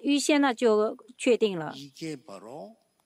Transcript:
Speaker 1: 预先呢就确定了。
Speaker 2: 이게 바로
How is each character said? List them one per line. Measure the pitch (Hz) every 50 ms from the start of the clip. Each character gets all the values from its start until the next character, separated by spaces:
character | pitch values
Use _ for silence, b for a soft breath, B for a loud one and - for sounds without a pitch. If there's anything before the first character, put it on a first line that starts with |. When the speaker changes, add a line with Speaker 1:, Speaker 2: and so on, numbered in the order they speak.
Speaker 1:
预 | - 277 285 277
先 | - - 302 285
呢 | 285 269 233
就 | - 254 226 214 214 214 220 269 - - - -
确 | - - 254 226
定 | 202 226 208 190
了。 | 165 151 151 147
Speaker 2:
이게 | 139 143 139 _ - 165 160 151
바로 | 127 117 - 98 92 98 113 131 156 190 214 226 _ _ _ _ _ _